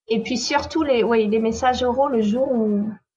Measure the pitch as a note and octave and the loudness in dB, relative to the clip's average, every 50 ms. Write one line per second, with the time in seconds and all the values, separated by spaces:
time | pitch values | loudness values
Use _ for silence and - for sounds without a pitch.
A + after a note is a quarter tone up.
0 | _ - A3+ G#3+ - - B3+ - - - D4+ C#4+ C#4+ - - E4 D#4+ C#4+ C4 A#3 | _ -4 -2 -2 -2 -2 -4 -4 -4 -2 -2 -4 -4 -4 -4 -2 0 2 2 2
1 | G3+ G#3+ A#3 A3+ A3 G#3 G#3+ A3+ A3 A3 A3 - C4+ B3+ B3+ A#3+ B3+ B3 A#3+ C4 | 2 2 2 2 2 2 0 0 0 0 -2 0 0 0 0 2 0 0 0 0
2 | C#4 C#4+ C4 A3+ G#3+ G#3 G#3 B3 C4+ C4+ C4 A#3 A3 G#3+ G#3 G3+ G#3 G#3+ G#3+ - | 0 2 2 0 2 2 0 0 0 0 0 0 0 0 0 0 -2 -4 -6 -10
3 | _ _ _ | _ _ _